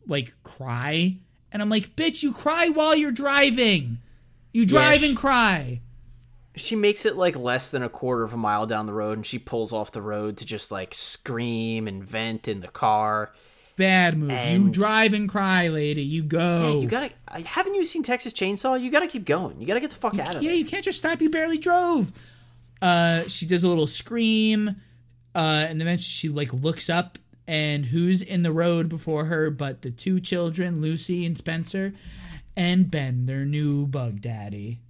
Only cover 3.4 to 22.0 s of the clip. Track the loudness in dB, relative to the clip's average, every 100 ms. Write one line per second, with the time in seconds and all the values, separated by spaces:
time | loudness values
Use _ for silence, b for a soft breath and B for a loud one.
3.4 | 4 4 4 4 0 -8 b b b b
4.4 | -4 2 6 6 8 6 4 2 2 4
5.4 | 4 2 -4 -10 -12 -20 -20 -20 -20 -20
6.4 | -18 -12 -4 2 2 2 0 2 0 0
7.4 | -2 -2 -2 -2 -4 -4 -2 0 -2 -2
8.4 | 0 0 0 -2 -2 -4 -4 -4 -6 -10
9.4 | -6 -6 -4 -6 -6 -8 -6 -4 -6 -8
10.4 | -10 -10 -8 -10 -8 -8 -8 -8 -8 -6
11.4 | -4 -2 -2 -4 -6 -8 -8 -6 -6 -6
12.4 | -6 -8 -10 -2 0 2 2 0 -4 b
13.4 | b b b 0 4 4 4 2 -2 -2
14.4 | 2 4 4 4 2 4 4 2 0 0
15.4 | 2 4 2 0 0 -2 -2 -2 0 0
16.4 | 2 2 2 2 0 -2 -4 -10 -14 -12
17.4 | -4 -2 0 0 0 -2 -2 -2 -4 -4
18.4 | -2 0 0 0 2 0 0 -4 -2 -2
19.4 | -2 -6 -2 -2 -2 -4 -4 -2 -4 -4
20.4 | 0 0 -2 -4 -2 -2 -2 0 0 0
21.4 | 0 0 2 2 4 2